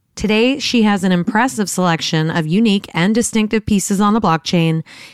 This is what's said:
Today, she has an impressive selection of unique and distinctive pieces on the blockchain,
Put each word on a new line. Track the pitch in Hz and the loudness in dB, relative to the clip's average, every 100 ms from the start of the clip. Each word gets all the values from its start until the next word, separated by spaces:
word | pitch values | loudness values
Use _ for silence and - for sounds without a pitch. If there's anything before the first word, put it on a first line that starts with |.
| _ - | _ -6
Today, | 202 214 247 - | -2 2 2 0
she | - 240 | 0 2
has | 214 202 | 2 2
an | 185 | 0
impressive | 180 170 214 254 226 190 | 0 0 0 0 -2 -4
selection | - 180 165 - 160 160 | 0 0 0 -2 -2 -2
of | 170 156 | -2 0
unique | 185 233 196 - | 0 2 0 -2
and | 165 185 226 | -2 0 0
distinctive | 226 226 214 220 - | 0 -2 0 -2 0
pieces | 202 - 196 | -2 0 0
on | 208 | 2
the | 220 | 2
blockchain, | 196 160 - 175 165 160 - - - | 2 -2 0 0 2 0 -4 -16 -20